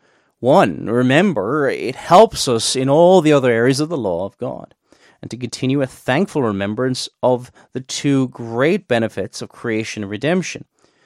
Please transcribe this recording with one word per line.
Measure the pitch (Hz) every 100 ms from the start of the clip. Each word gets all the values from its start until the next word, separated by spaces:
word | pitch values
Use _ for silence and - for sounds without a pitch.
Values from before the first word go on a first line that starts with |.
| _ _ _ -
one, | 120 170 135 78 92
remember, | 120 127 139 208 127 95 151 135
it | 76 95
helps | 131 - 175 220 - -
us | 117 -
in | 127 131
all | 147 175 185
the | 156
other | 143 127
areas | 113 123 135
of | 151
the | 170
law | 104 85 98
of | -
God, | 127 - - _ _ _ _ -
and | 117
to | 117
continue | 120 - 131 139
a | 131
thankful | - - 131 202 151
remembrance | 117 98 101 107 131 127 - -
of | 123 123 123 _ _
the | 131
two | 131 - 143 139 131
great | - 117 117 143 202 -
benefits | 117 110 - 98 -
of | 110
creation | - 123 110 113 -
and | 98
redemption, | 104 143 180 170 - - _ _ _